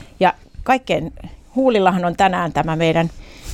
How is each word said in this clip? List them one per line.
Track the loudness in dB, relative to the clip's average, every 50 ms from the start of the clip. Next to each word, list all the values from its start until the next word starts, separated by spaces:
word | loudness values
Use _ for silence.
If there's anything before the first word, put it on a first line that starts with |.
| -20 -12 -4 0
Ja | 0 0 0 -2 -10 -20 -16 -8 -2
kaikkein | 0 0 0 0 -2 -2 -2 -2 -6 -12 -14 -18 -18 -18 -20 -16 -8 -2
huulillahan | 0 2 2 4 4 4 2 2 2 0
on | -2 0
tänään | 2 2 2 2 0 -2 -2 -2
tämä | -2 -2 0 0
meidän | 0 2 2 2 2 0 0 -2 -10 -18 -20 -20 -18 -14 -14